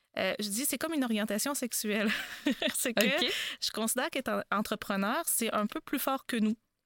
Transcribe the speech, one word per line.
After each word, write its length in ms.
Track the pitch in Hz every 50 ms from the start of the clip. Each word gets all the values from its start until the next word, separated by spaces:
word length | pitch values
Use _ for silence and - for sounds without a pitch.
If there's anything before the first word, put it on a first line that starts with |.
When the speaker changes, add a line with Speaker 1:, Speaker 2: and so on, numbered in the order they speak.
| _ _ - -
Speaker 1:
euh, 160 | - 190 - -
je 80 | 208 208
dis, 160 | 196 220 277
c'est 120 | - - 247
comme 160 | - 320 330
une 100 | 302 262
orientation 500 | 240 226 208 208 214 202 214 - 285 285
sexuelle. 560 | - - 226 - - - 214 208 214 202 220 202 - - - - - -
<laughs> 300 | 311 254 - 339 302 -
C'est 200 | - - 254 226
que 100 | - 214 254 269 320 -
Speaker 2:
Ok. 80 | 320 415 - - - - -
Speaker 1:
je 100 | - -
considère 400 | - - 220 220 - 247 254 339
qu'être 180 | - 285 247 -
en-, 280 | 214 202 202 - -
entrepreneur, 680 | 202 220 - 220 202 - - 208 196 196 202 254 320 339
c'est 260 | - - - 240 220 -
un 140 | 214 208
peu 140 | 208 - 311
plus 180 | - - - 269
fort 280 | - - 269 269 -
que 100 | - -
nous. 200 | 233 214 214 220 - _ _ _ _ _